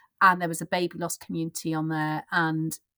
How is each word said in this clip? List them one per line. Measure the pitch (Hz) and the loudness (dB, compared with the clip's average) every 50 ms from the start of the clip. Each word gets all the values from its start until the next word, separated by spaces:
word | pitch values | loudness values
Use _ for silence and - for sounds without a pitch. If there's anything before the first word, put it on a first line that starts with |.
| - _ _ - | -20 _ _ 4
And | 202 190 180 180 | 6 6 6 4
there | 175 165 | 0 -2
was | 170 - | -2 -4
a | 170 | -4
baby | - 190 180 180 170 - | -2 0 0 0 0 -2
loss | 165 175 165 - | -4 -4 -4 -4
community | - - - 185 165 165 165 - - - 165 160 | -6 -6 -6 -4 -2 -2 -4 -6 -6 -4 -2 -2
on | 156 156 | 0 0
there. | 160 160 156 156 156 151 156 - - | 0 0 0 0 0 -2 -4 -4 -2
And, | 185 175 165 160 156 160 160 160 - - _ _ _ | 0 0 2 2 0 0 -2 -2 -4 -8 _ _ _